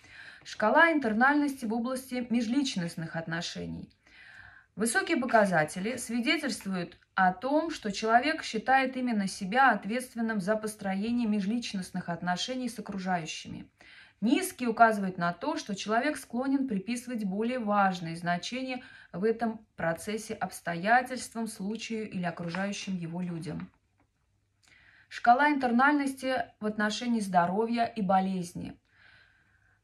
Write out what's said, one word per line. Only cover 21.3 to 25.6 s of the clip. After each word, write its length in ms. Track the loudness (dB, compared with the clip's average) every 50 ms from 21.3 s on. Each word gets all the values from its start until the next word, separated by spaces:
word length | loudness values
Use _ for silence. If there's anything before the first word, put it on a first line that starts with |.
| -6 -6 -6
случаю 600 | -6 -6 -6 -6 -6 -6 -6 -6 -6 -6 -6 -6 -6
или 160 | -6 -4 -4
окружающим 720 | -4 -4 -4 -6 -4 -4 -4 -4 -4 -4 -6 -6 -6 -6
его 240 | -4 -4 -6 -6 -6
людям. 500 | -4 -4 -6 -6 -6 -6 -8 -8 -10 -12 _ _ _ _ _ _ _ _ _ _ _ _ _ _ _ _ _ _ _ _ -20 _ _ _ -20 -20 _
Шкала 400 | -18 -10 2 6 6 8 8 6
интернальности 1000 | 4 4 4